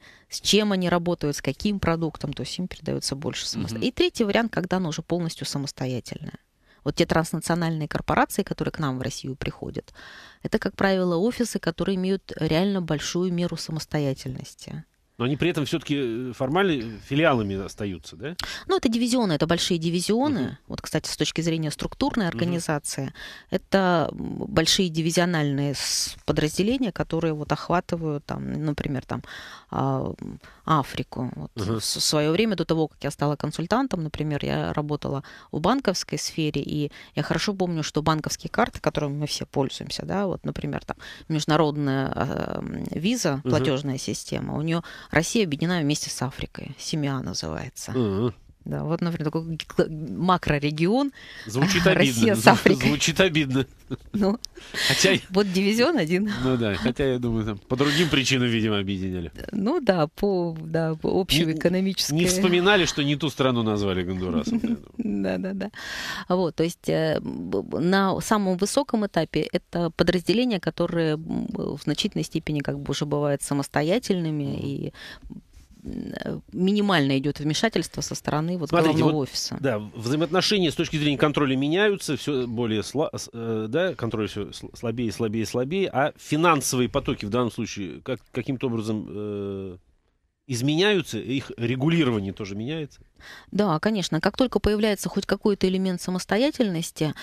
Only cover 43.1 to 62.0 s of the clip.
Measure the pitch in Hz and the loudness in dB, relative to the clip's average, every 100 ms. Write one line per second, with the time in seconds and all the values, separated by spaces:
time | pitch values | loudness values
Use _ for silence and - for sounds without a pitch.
43.1 | 240 175 139 127 143 131 135 143 131 - | 0 0 -2 0 2 2 -2 -2 -6 -6
44.1 | - - - - - 160 165 - - - | -6 -6 -6 -4 -4 -2 -2 -4 -14 -2
45.1 | 151 170 240 185 139 165 180 143 147 - | 0 2 2 0 0 0 2 2 0 -4
46.1 | - 131 - - - - 139 - 160 143 | -6 -6 -6 -10 -10 -14 -12 -6 -2 -2
47.1 | 135 - 92 80 78 127 - - 127 110 | -2 -4 -6 -6 -6 -8 -12 -6 0 0
48.1 | 98 120 - - - - 147 147 170 175 | 2 0 -4 -14 -18 -8 -6 -4 -2 -2
49.1 | 170 156 165 165 160 - - 156 156 160 | -2 -4 -4 -4 -8 -2 0 0 -2 -8
50.1 | 95 180 180 - 147 147 151 170 247 285 | -2 2 2 2 0 0 2 2 2 0
51.1 | - - - 107 117 175 175 170 165 143 | -4 -16 -16 -6 2 4 4 6 6 6
52.1 | 117 113 113 214 208 - 127 127 147 - | 6 4 8 8 8 6 6 4 4 2
53.1 | 151 190 156 139 131 131 - - 131 - | 4 4 4 2 2 0 -6 -12 -12 -6
54.1 | 208 196 214 - - - - - 135 190 | 0 0 0 -6 -16 -10 -2 0 4 4
55.1 | 185 - 185 208 180 196 220 269 311 156 | 4 2 0 2 4 2 4 4 4 2
56.1 | 180 214 123 131 127 110 92 117 120 139 | 2 0 0 2 2 2 2 0 2 0
57.1 | 123 120 113 110 101 - 127 147 147 170 | 2 0 0 0 -4 -4 2 2 4 4
58.1 | 143 123 135 123 113 110 101 98 95 95 | 4 4 2 4 2 2 2 0 -2 -2
59.1 | 92 82 - - - 202 339 247 180 151 | -4 -6 -8 -6 -2 0 2 2 2 2
60.1 | - 202 185 170 165 160 160 160 160 - | 0 0 0 -2 -6 -4 -2 0 -2 0
61.1 | 180 185 147 165 156 175 185 190 185 | 0 2 2 2 2 2 2 0 0